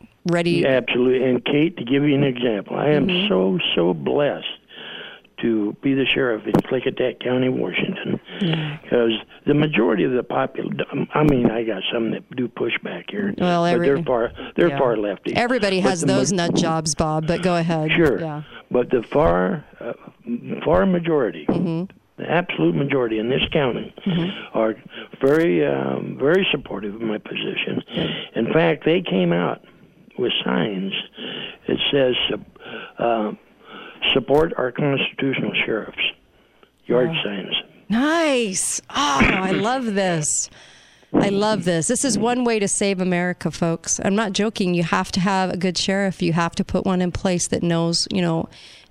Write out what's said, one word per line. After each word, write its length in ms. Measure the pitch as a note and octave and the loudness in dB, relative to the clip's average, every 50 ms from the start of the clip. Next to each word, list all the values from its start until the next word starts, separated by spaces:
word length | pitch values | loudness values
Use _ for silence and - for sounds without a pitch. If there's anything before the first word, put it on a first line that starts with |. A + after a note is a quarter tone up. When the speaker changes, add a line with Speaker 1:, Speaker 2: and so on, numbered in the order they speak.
| - - _ _ _ - | -20 -20 _ _ _ 0
Speaker 1:
Ready. 200 | E3+ E3+ E3 F3 E3+ F3 E3+ | 0 2 2 2 2 2 4
Speaker 2:
Yeah, 60 | C#3 | 4
absolutely. 560 | C3 B2+ A2+ - - B2 B2 B2+ B2+ B2+ B2 C3 | 4 2 2 0 0 2 4 4 4 4 4 2
And 160 | B2+ B2 B2 | 2 0 0
Kate, 320 | - - D3 D3+ E3+ - | 0 2 2 2 2 0
to 80 | - A#2+ | -4 -2
give 200 | A#2 C3+ C#3+ D3 | 0 2 2 4
you 100 | D3+ C#3 | 4 4
an 80 | C3+ C#3+ | 4 4
example, 520 | C#3 B2+ A#2+ A#2+ B2+ A2 G2+ F2+ - - | 2 0 0 0 0 0 -2 -4 -6 -4
I 140 | G1+ - C#3+ | 0 2 2
am 160 | D3+ D3 - F#3+ | 4 4 2 2
Speaker 1:
Mm-hmm. 200 | F3+ F3+ G3 G#3 | 0 0 0 2
Speaker 2:
so, 300 | G3 F#3 F#3+ G3 F#3+ F3 - - - | 2 2 2 2 2 0 0 0 0
so 180 | - E3+ F3 F3+ | 2 2 2 0
blessed 520 | D#3+ C#3 B2+ B2+ C#3 D3 C3+ G2 D#2+ - - - - _ _ - - - - - - - - - - - _ _ - | 0 -2 -2 0 2 2 0 0 -2 -6 -10 -10 -12 _ _ -20 -18 -16 -16 -16 -16 -16 -16 -18 -20 -20 _ _ -4
to 340 | - A#2 A2+ A2 G#2 G#2 - - - | 0 0 0 2 0 -2 -4 -4 -2
be 120 | C#3 C3+ | 0 0
the 120 | C3+ C3 | 2 2
sheriff 400 | - - - C3+ B2 A2+ G#2+ G#2+ | 0 0 0 2 0 0 -2 -2
in 60 | A2 G#2 | 0 0
Klickitat 640 | B2+ - - C3+ B2+ - C3 - - B2+ A#2+ A2+ - | 0 0 0 -2 -2 -2 -2 -2 0 -2 -2 -2 -4
County, 300 | - A#2+ B2+ B2+ B2+ B2+ | -4 -2 0 2 2 0
Washington, 720 | B2+ B2+ A#2 - - - - - F#3 - - - - - - - - - | 0 0 -2 -2 -2 -2 -2 -2 -4 -6 -4 -4 -4 -4 -6 -10 -6 -2
Speaker 1:
Yeah. 360 | G3+ E3+ D#3+ D#3+ D#3 D3+ D3 D#3+ - - | 0 0 0 0 -2 -6 -8 -10 -6 0
Speaker 2:
'cause 240 | B2 A#2+ A#2 A2+ A2+ G#2+ - - - - - | 2 2 4 2 2 -2 -4 -10 -18 -8 -2
the 100 | - D3+ | 2 2
majority 500 | D3 D3+ D#3 D3+ - G3 F3 - F#3+ E3+ | 4 4 2 2 2 2 2 2 2 2
of 80 | C#3 B2+ | 2 2
the 100 | B2 - | 0 -2
popul-, 880 | - - C3 C3+ - - - - - - - - - - C3+ B2 - - | -2 -2 -2 -2 -2 -4 -6 -6 -6 -4 -6 -6 -4 -4 -4 -4 -2 0
I 120 | C#3+ D3+ | 2 4
mean, 260 | D3+ C#3+ B2 A#2+ A2 | 4 4 4 4 2
I 140 | A2 A#2 A#2 | 0 0 -2
got 180 | A2+ G#2 F#2 - - - | -2 -4 -4 -4 -4 -2
some 200 | A#2+ A#2 A2 G2 | -2 -2 -2 -2
that 100 | - - - - | -6 -8 -10 -6
do 100 | B2+ B2 | -6 -6
push 320 | A2+ - - A#2 A#2+ A2+ - - | -6 -4 -4 -4 -4 -4 -6 -6
back 260 | G3+ F#3+ F3 E3+ - | -8 -10 -10 -10 -10
here, 240 | G3 G3+ G3+ G3+ - - | -8 -4 -4 -4 -2 0
Speaker 1:
Well, 260 | F3+ F3+ F3 E3+ E3+ | 0 0 2 2 2
Speaker 2:
but 160 | F3 F3 E3+ E3+ | 2 2 2 2
they're 100 | E3+ - | 2 2
Speaker 1:
every-, 100 | - E3 | 2 0
Speaker 2:
far, 280 | C#3+ B2+ A#2 A#2 - - - - - - | 0 0 0 0 -2 -4 -8 -12 -8 0
they're 140 | - E3+ F3 | 2 2 2
Speaker 1:
yeah. 100 | C#3 C#3 | 2 2
Speaker 2:
far 180 | C#3 B2 A2+ | 2 2 2
lefty. 380 | G#2+ G2+ G#2 F#2+ - - - - | 0 0 -2 -4 -4 -6 -4 -2
Speaker 1:
Everybody 460 | - A#3 A#3 C4 B3 G3+ G3+ F#3+ F#3 F#3 | 0 0 0 2 2 2 2 2 2 2
Speaker 2:
But 80 | G3 | 2
Speaker 1:
has 100 | F#3+ E3+ E3 | 2 2 2
Speaker 2:
the 40 | |
ma- 80 | - - - | 2 2 4
Speaker 1:
those 140 | - C#3 G3+ | 2 2 2
nut 220 | F3+ E3+ E3+ - | 0 0 2 2
jobs, 400 | - F3 E3 D#3+ D#3+ D#3 D#3+ D3 | 2 2 2 0 0 0 -2 -2
Bob, 320 | - E3 D#3 D#3 D#3 D#3+ | 0 0 0 0 0 0
but 160 | D#3 E3+ E3+ F3 | 0 -2 0 2
go 140 | F#3 F3 | 2 2
ahead. 340 | E3+ E3 E3+ E3+ D#3+ D#3 D#3 | 2 2 2 0 0 0 2
Speaker 2:
Sure. 300 | D#3+ E3 E3+ D3 A2+ - | 2 4 4 4 4 2
Speaker 1:
Yeah. 220 | E3 D#3 D3 D3+ D3+ - - - - - | -2 -4 -6 -8 -10 -12 -16 -20 -14 -2
Speaker 2:
But 200 | - B2 B2 - | 0 0 0 2
the 120 | - B2 A2 | 0 0 0
far, 640 | - - C#3+ D#3 E3+ E3+ F3+ F#3 F#3 F#3+ D#3 - - - - | 2 2 4 4 4 4 4 2 0 -2 -4 -6 -12 -18 -12
uh, 140 | - A#3 - - - - - _ - - A#3+ - - C3 - - - | -10 -10 -10 -10 -14 -20 -20 _ -8 -8 -8 -6 -6 -8 -8 -4 0
far 220 | C#3+ D#3+ F3+ G3 | 2 4 4 4
majority, 600 | G3 F3+ F3 E3 E3 D#3+ D3 B2+ G2+ E2+ D#2+ - - | 4 2 2 2 2 2 2 2 0 -2 -4 -2 -2
Speaker 1:
Mm-hmm. 360 | - F3 F3+ F3+ E3 E3 F3+ G3 - - _ _ _ - | 0 0 0 0 -2 -2 -4 -6 -10 -18 _ _ _ -12
Speaker 2:
the 120 | - - | -6 -2
absolute 460 | - E3+ F3+ - - - D#3+ E3+ F3 | 0 0 0 -2 -2 0 2 2 2
majority 420 | D3+ C#3+ C#3 C3+ C3+ B2 A2+ A2 G#2+ | 2 0 0 0 0 0 0 0 -2
in 100 | G#2+ A#2 | -2 0
this 140 | C3 - - - - | 0 -2 -2 0 0
county 400 | E3 C#3 B2+ G#2+ G#2+ A2 - - - - | 0 0 2 0 -2 -6 -8 -14 -6 -4
Speaker 1:
Mm-hmm. 500 | G3+ E3 F3 E3 F#3 G3 - - - - | -2 0 0 -2 -2 -4 -8 -12 -6 -2
Speaker 2:
are 200 | A#2+ A2 A2 G#2+ - - - - A2+ A2 - - - | 0 0 0 0 -4 -10 -16 -18 -18 -18 -18 -8 0
very, 460 | C3+ C3+ D3 D#3+ E3 F3 F3+ E3 D3 | 2 2 4 4 4 2 2 2 2
um, 500 | C#3+ C#3 C3+ C3 C3+ C3 B2+ - - - - | 2 0 0 -2 -2 -2 -4 -4 -6 -6 -2
very 260 | B2+ C#3+ E3+ F#3+ F#3+ D#3+ - | 2 2 4 4 2 2 0
supportive 420 | D#3 A#2+ - - G2 G2+ G#2 G2+ | -2 -4 -6 -10 -8 -8 -8 -8
of 60 | A2+ | -6
my 180 | A#2 A2 G#2 G#2 | -4 -4 -4 -4
position. 640 | - - - - - - G2 - - - - B2+ - - - | -6 -8 -8 -6 -6 -6 -4 -4 -4 -4 -4 -6 -6 -6 -6
Speaker 1:
Good. 180 | - - D#3 D#3+ - - - - | -4 -4 -4 -4 -8 -10 -8 -4
Speaker 2:
In 160 | - A#2 - - | -2 -2 2 2
fact, 320 | D#3 E3+ E3+ D#3 C#3+ - | 2 4 2 2 2 2
they 160 | D#3+ D#3+ F#3+ | 2 2 2
came 320 | F3 - F#3 F#3+ F3+ E3+ E3+ | 0 0 0 2 2 2 2
out 280 | E3+ F3 D3 A#2 - - - - - - - _ _ - - - - | 2 0 0 -2 -4 -8 -18 -20 -20 -20 -20 _ _ -20 -18 -6 -4
with 140 | B2 A#2 - - - | -2 -2 0 -2 -2
signs 480 | - - - - A2 G2+ F#2 F#2+ G2 - - - - - - - - - - - - - - - | 0 0 0 0 0 -2 -4 -6 -4 -6 -6 -8 -10 -14 -14 -12 -12 -10 -10 -12 -14 -16 -12 -4
that 120 | - - - - - | -4 -2 -2 0 0
says, 240 | - C#3+ C3+ B2+ B2 - - - - G#2 - - - - - - - A2 - - - - | 2 2 2 2 2 0 0 -2 -4 -4 -8 -14 -20 -20 -18 -16 -16 -14 -16 -16 -8 -4
uh, 340 | - A#2 A#2 A2+ G#2+ G#2 G2 - - _ _ _ - - - - - - - - - - - | 0 0 0 0 0 -4 -4 -8 -14 _ _ _ -20 -20 -18 -18 -18 -18 -12 -4 -2 2 2
"Support 380 | C#3 B2 - C3+ D3 D#3+ E3+ - - | 2 2 4 4 4 4 2 0 -2
our 120 | B2+ B2+ - | -2 -2 -2
constitutional 800 | - D3+ C#3+ C#3 B2+ - - - - C3+ C#3 C3 - A#2 G#2+ F#2+ - - | 0 0 0 0 0 -2 -4 -4 -2 -2 -2 0 -2 -2 -2 -2 -2 -2
sheriffs." 380 | - A#2 G#2+ G2 - - - - - - - _ _ _ _ _ _ _ _ - _ _ _ _ | 0 -2 -4 -4 -6 -6 -4 -4 -4 -4 -6 _ _ _ _ _ _ _ _ -20 _ _ _ _
Yard 220 | - A#2+ B2 B2+ A2+ | 0 2 2 4 2
Speaker 1:
Wow. 120 | - - - | 0 -2 -4
Speaker 2:
signs. 300 | G2+ G2+ F#2+ F2 - - - - - - - - _ | -4 -6 -6 -6 -6 -6 -6 -6 -8 -16 -20 -6 _
Speaker 1:
Nice. 920 | G3 A#3 C4+ D4+ D#4+ E4+ E4 D4+ C#4 B3 A#3 G3+ F#3 - - - - G#3 - - | 0 2 2 2 2 2 2 2 2 0 0 -2 -2 -4 -4 -4 -4 -6 -8 -6
Oh, 300 | - - C#4+ D4 C#4 C4+ A3+ | -4 -2 0 0 2 4 2
I 300 | - - F#3+ F#3 F#3+ F#3+ | 2 2 0 0 0 0
love 420 | - G3 A3 B3+ C4+ B3+ A3+ G3+ | 0 0 0 -2 -2 -2 -2 0
this. 560 | G3 F#3+ F#3 E3+ D#3+ D3+ - - - - - - - - - - - - - - _ - _ - | 0 0 0 0 0 -2 -2 -2 -2 -4 -6 -10 -18 -20 -20 -20 -20 -20 -20 -20 _ -20 _ 0
I 140 | - G#3 G3+ | 2 2 2
love 360 | G3+ G3 G#3 G#3+ G#3+ G#3 E3+ | 2 2 2 2 0 0 0
this. 220 | F3+ F3 E3 D#3 - | 0 0 0 2 0
This 160 | B3+ A#3+ - | 0 0 0
is 140 | C#4 G#3+ G3+ | 0 0 0
one 240 | G#3+ A#3 B3 B3 B3 | 0 0 0 2 2
way 140 | A#3+ A3+ A3 | 0 2 0
to 80 | G3+ | 0
save 340 | F#3+ - - G#3 G3 G3 F3+ | 0 0 0 0 0 0 0
America, 500 | F#3 F#3 F3+ F3 F3+ F3+ F3+ - - E3 | 0 0 2 2 0 -2 -4 -4 -4 -6
folks. 500 | D3+ - F3+ E3+ E3 E3 - - - - - | -2 0 0 0 0 -2 -2 -4 -4 -2 0
I'm 100 | G#3 G3 | 0 2
not 160 | G3+ A3+ A3 F#3+ | 2 0 0 0
joking. 420 | - G3+ A3+ A3 - G3+ F3+ F3+ | 0 0 -2 0 -2 0 0 2
You 80 | E3+ F3 | 0 0
have 300 | D#3+ - F#3 F#3 - - | 2 0 0 0 0 -2
to 80 | G3 | 0
have 300 | F3 G#3 G3 F#3+ F#3 F3+ | 2 2 2 2 2 0
a 60 | - | 0
good 220 | F#3 F3 F#3 F3 - | 0 -2 -2 0 0
sheriff. 420 | - - F#3+ G3 G3+ F#3+ E3+ - F#3 | -2 0 0 0 0 -2 -2 0 0
You 100 | E3+ D#3+ | 0 2
have 220 | F3 E3+ E3+ - | 2 0 0 0
to 80 | - G3 | -4 -4
put 200 | - - F#3 - | -2 -2 -2 0
one 160 | G3 F#3 F3+ | 2 2 2
in 120 | F#3 F3 D#3+ | 0 0 -2
place 340 | - - G3 F3+ F3 - - | -2 -2 0 0 0 0 -2
that 140 | - F3+ F3+ | -2 -2 0
knows, 460 | E3+ E3+ E3 E3+ E3+ E3+ E3+ - - | 0 0 2 0 0 0 -2 -2 -2
you 100 | - F#3 F3 | -2 0 0
know, 260 | E3+ E3 E3 - - - - - - - - - _ | 0 0 -2 -4 -6 -10 -18 -20 -20 -20 -20 -20 _